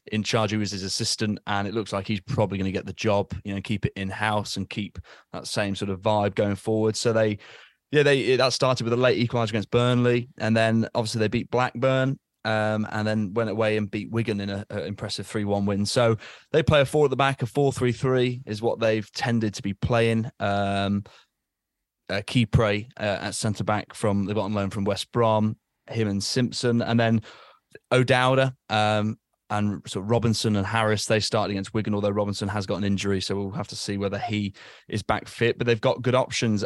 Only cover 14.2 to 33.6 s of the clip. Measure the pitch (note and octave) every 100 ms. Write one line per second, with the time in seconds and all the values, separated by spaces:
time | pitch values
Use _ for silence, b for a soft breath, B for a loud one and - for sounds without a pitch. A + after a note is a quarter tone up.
14.2 | A2+ G2+ G2+ G2 G#2 G2+ D#2+ G2+ G#2 -
15.2 | G2 A2 G2+ G2+ G2+ G2 G#2 B2+ A#2 A2
16.2 | B B B D#3 D3 D3+ C3+ D3+ C#3+ B2+
17.2 | C#3 C3+ B2 - C#3+ - B2+ A#2 C3 B2+
18.2 | B2+ B2 - G#2+ A#2 G2+ A2+ A2 G#2 -
19.2 | B2 A#2 A2 - G2+ G2 - A#2+ A#2 A2+
20.2 | A#2 - G#2 G2+ G2 G2 G2 G2+ G#2 B
21.2 | _ _ _ _ _ _ _ _ - G2
22.2 | - B2+ A#2 - G#2+ G#2 A#2+ - G#2 F#2+
23.2 | G2+ G2 A2+ G2+ G#2 G#2 - - G#2+ G2+
24.2 | G2 G#2+ G2 G#2 G2 G#2 G2 G2 - A#2
25.2 | A2+ G#2+ G#2+ A2 _ _ - A2+ G#2+ G2
26.2 | - C3 B2 - B2 A#2 - A#2 A#2 A2+
27.2 | B B B B _ - _ B2+ B2+ B2+
28.2 | B2+ C3 C3+ - - G#2+ G#2+ G#2+ G#2+ -
29.2 | _ _ _ G#2 G#2 F#2+ - G2+ G2+ A#2
30.2 | A2+ G#2+ A#2 G#2 G2 A2+ A2 G#2 - A2
31.2 | - A2+ F#2+ G2 F#2+ A2+ G#2 G#2 G2+ G#2
32.2 | G2+ G2 G2+ G#2 F#2+ F#2 G2+ F#2+ G2+ G2
33.2 | - G2 G2 A#2+